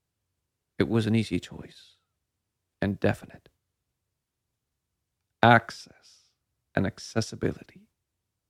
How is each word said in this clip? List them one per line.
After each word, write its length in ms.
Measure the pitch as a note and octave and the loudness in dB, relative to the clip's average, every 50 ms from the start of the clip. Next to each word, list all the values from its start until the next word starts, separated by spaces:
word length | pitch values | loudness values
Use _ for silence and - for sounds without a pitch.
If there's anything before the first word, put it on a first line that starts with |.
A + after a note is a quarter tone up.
| _ _ _ _ _ _ _ _ _ _ _ _ _ _ _ - | _ _ _ _ _ _ _ _ _ _ _ _ _ _ _ -2
It 100 | G2 - | 0 2
was 180 | G#2+ A#2 G#2+ | 2 0 2
an 80 | G#2 A2 | 2 2
easy 240 | A2+ G#2+ - F2 F2 | 0 0 0 -4 -4
choice 580 | - - D2+ D#2 - - - - - - _ _ _ _ _ _ _ _ _ _ _ _ _ _ _ _ _ _ | -4 -8 -14 -16 -16 -18 -20 -20 -20 -20 _ _ _ _ _ _ _ _ _ _ _ _ _ _ _ _ _ _
and 160 | - G2+ G2 - | -4 -4 -2 0
definite. 500 | - G#2 G#2+ - - - - - _ - _ _ _ _ _ _ _ _ _ _ _ _ _ _ _ _ _ _ _ _ _ _ _ _ _ _ _ _ _ _ _ _ _ _ _ _ _ _ | -2 -2 -2 -2 -10 -20 -20 -20 _ -20 _ _ _ _ _ _ _ _ _ _ _ _ _ _ _ _ _ _ _ _ _ _ _ _ _ _ _ _ _ _ _ _ _ _ _ _ _ _
Access 880 | - A#2 A#2+ A2+ - - - - - - - _ _ - - _ _ _ _ _ _ _ _ _ _ _ _ | 6 8 8 6 4 0 -12 -18 -20 -20 -20 _ _ -20 -20 _ _ _ _ _ _ _ _ _ _ _ _
and 120 | - G2 | -2 -2
accessibility. 960 | F#2+ - - - - - A2+ G#2+ - A#2 - - - - - - - - F#3 G#3+ _ _ _ _ _ _ _ _ _ _ _ _ | -2 -6 -10 -18 -6 -4 -4 -4 -4 -8 -6 -6 -6 -6 -8 -16 -20 -20 -20 -20 _ _ _ _ _ _ _ _ _ _ _ _